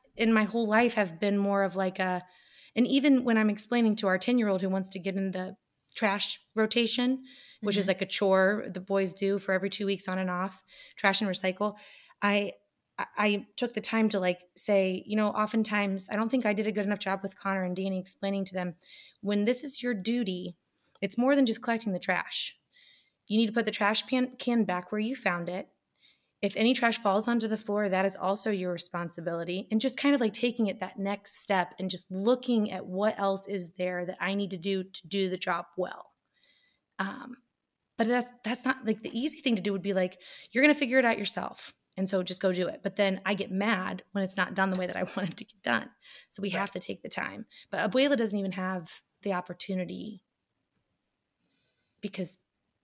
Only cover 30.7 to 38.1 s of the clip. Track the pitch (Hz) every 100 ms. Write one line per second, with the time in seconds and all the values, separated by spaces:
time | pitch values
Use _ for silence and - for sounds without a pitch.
30.7 | - 185 - 196 202 - - - 190 180
31.7 | - 185 185 - 185 202 247 247 233 208
32.7 | 185 - 180 214 - 196 196 196 196 170
33.7 | - 180 180 175 - 180 196 202 180 185
34.7 | 196 190 - 160 196 190 180 185 170 -
35.7 | - 180 - - _ _ _ _ _ _
36.7 | _ _ - 196 196 - 254 _ _ _
37.7 | _ _ - 226